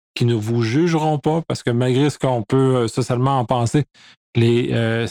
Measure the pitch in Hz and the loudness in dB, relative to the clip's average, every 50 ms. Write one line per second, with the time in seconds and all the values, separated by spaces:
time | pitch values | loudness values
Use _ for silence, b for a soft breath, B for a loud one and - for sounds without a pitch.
0 | _ _ - - 127 117 117 110 104 110 117 120 117 110 117 147 175 175 165 156 | _ _ -6 -2 0 0 0 0 -2 -2 -2 0 0 0 0 0 2 2 0 0
1 | 156 156 151 143 - 151 156 170 165 - - - - 127 120 120 127 127 127 131 | 0 0 -2 0 0 -2 -2 -2 -4 -6 -8 -6 -4 -2 0 0 0 2 2 2
2 | 147 147 143 - - 135 127 120 104 - 131 131 135 131 131 127 117 110 - - | 2 0 0 -2 -2 -2 -2 -2 -2 0 0 2 2 2 2 2 0 -2 -2 -4
3 | 123 - 127 120 127 139 139 131 120 - 135 123 117 117 - 151 139 - B B | -2 -2 -2 0 0 0 0 0 0 0 0 0 0 0 0 0 -2 -2 B B
4 | B B B B _ _ - 117 117 117 117 120 - - 123 117 117 113 113 117 | B B B B _ _ 0 2 2 4 2 2 0 0 0 0 0 0 -2 -2
5 | 117 - | -4 -4